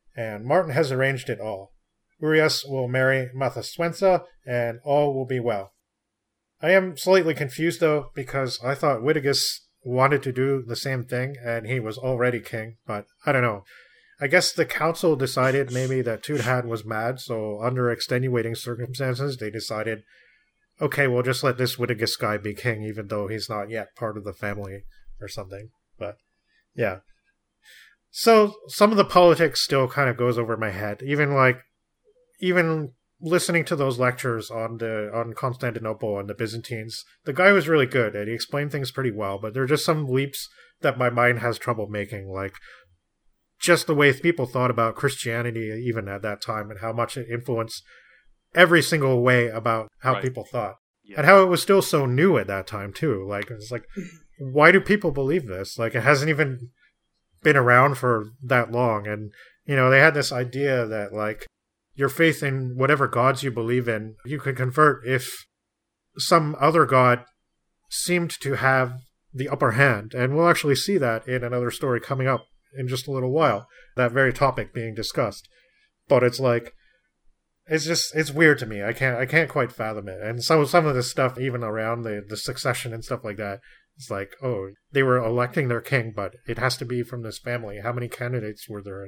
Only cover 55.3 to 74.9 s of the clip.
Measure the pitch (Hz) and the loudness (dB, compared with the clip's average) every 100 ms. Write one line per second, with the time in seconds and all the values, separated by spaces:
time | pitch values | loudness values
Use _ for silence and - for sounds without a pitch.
55.3 | 175 131 92 98 - 113 123 120 143 151 | -2 -4 -8 -8 -4 -4 0 4 4 4
56.3 | 147 147 127 120 _ _ _ _ _ _ | 0 0 -4 -12 _ _ _ _ _ _
57.3 | _ 156 139 123 123 139 131 127 113 107 | _ 4 6 8 8 6 4 0 0 -2
58.3 | 120 127 123 117 120 123 107 104 107 107 | -10 0 2 2 2 2 2 -2 -6 -8
59.3 | - - _ - 139 127 135 156 147 131 | -14 -20 _ -2 2 6 8 6 6 0
60.3 | 127 127 131 139 127 113 110 101 104 107 | -4 -4 -2 0 0 -2 -4 -6 -4 -6
61.3 | 110 - _ _ _ _ - 135 131 165 | -6 -12 _ _ _ _ -2 -2 2 2
62.3 | 147 143 131 127 123 135 147 135 120 127 | 2 -2 -4 -4 0 2 4 2 2 2
63.3 | 131 139 117 113 123 120 110 110 110 120 | 2 -2 -4 0 0 0 -4 -6 -14 -10
64.3 | 147 139 131 127 131 151 135 117 131 127 | -8 -6 -4 -2 2 2 2 -4 -4 -4
65.3 | - - _ _ _ _ _ _ - - | -12 -18 _ _ _ _ _ _ -8 2
66.3 | 170 151 151 143 165 135 131 127 120 - | 4 4 2 4 4 4 6 6 4 -2
67.3 | _ _ _ _ _ _ - - 175 170 | _ _ _ _ _ _ -6 -2 0 -2
68.3 | - 135 131 131 131 127 123 - _ _ | -6 -4 0 2 2 0 -4 -16 _ _
69.3 | 131 139 143 127 110 139 107 107 123 131 | -10 -6 0 0 4 4 2 -2 -2 0
70.3 | 147 170 170 147 135 - 196 127 113 - | 2 4 4 2 0 2 0 2 -2 -2
71.3 | 127 120 123 123 - 139 120 - 131 131 | -4 -2 -2 -4 -4 -2 -2 -2 -2 0
72.3 | 123 - _ _ 135 127 127 - 131 127 | -2 -4 _ _ -10 -6 -6 -6 -4 0
73.3 | 143 151 101 - - - - 123 123 131 | 2 2 2 -4 -20 -8 0 2 4 2
74.3 | 120 139 123 104 120 113 | 4 2 0 -4 -6 -8